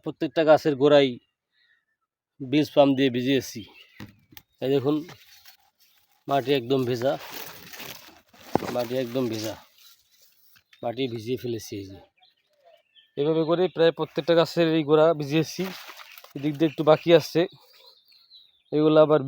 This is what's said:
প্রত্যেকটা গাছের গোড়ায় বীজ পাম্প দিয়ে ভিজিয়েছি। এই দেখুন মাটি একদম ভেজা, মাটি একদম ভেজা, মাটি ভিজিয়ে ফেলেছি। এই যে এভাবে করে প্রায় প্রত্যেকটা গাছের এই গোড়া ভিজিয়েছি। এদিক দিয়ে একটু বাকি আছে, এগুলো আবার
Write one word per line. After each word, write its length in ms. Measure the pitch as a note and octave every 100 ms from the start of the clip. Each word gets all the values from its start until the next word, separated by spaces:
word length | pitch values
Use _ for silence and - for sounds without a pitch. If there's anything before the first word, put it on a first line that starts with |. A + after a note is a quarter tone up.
প্রত্যেকটা 380 | - - D3+ - D#3
গাছের 260 | D#3 E3 C3+
গোড়ায় 280 | C#3+ C#3+ C#3 A#2+ - _ _ _ _ _ _ _ _ _ _ _
বীজ 260 | C3+ D3+ C#3+
পাম্প 180 | - C#3 C3
দিয়ে 120 | C3+ B2
ভিজিয়েছি। 440 | B2 C#3 - A#2 F#2+ - _ - - _ _ - _ _
এই 40 | B2+
দেখুন 220 | C#3 B2+ D3+ F3 - _ - - _ _ _ _ _ _ _ -
মাটি 220 | C#3 B2 C#3+
একদম 200 | A#2 C3+ A#2+
ভেজা, 240 | B2 B2+ D3+ - - - - - - - - - - _ _ - - -
মাটি 200 | A#2+ A#2 B2+
একদম 200 | B2 B2 B2
ভেজা, 220 | A2 A2 - - _ - _ _ _ _ _ _ _ _ _
মাটি 200 | A#2+ A#2 C3+
ভিজিয়ে 240 | A2+ A2 B2
ফেলেছি। 320 | B2 A2+ - G#2
এই 60 | F#2+
যে 80 | G2 - _ _ _ _ _ _ _ _ _ _ -
এভাবে 220 | C#3+ D#3+ D#3
করে 140 | E3+ F3+
প্রায় 180 | - E3 E3
প্রত্যেকটা 360 | D#3 - D3+ E3+
গাছের 260 | D#3+ - E3 D#3+
এই 60 | C#3+
গোড়া 180 | D#3 D#3+ D#3
ভিজিয়েছি। 420 | C#3+ D#3 D3 - F#3 F3+ - - - - - D3
এদিক 160 | C#3+ C#3+
দিয়ে 100 | D#3+
একটু 120 | C3+ D3+
বাকি 200 | D#3 D#3+ E3
আছে, 200 | - D#3 F3+ - _ _ _ _ _ _ _ _ _ _ _ D3
এগুলো 220 | D#3 D#3
আবার 160 | D#3 D3+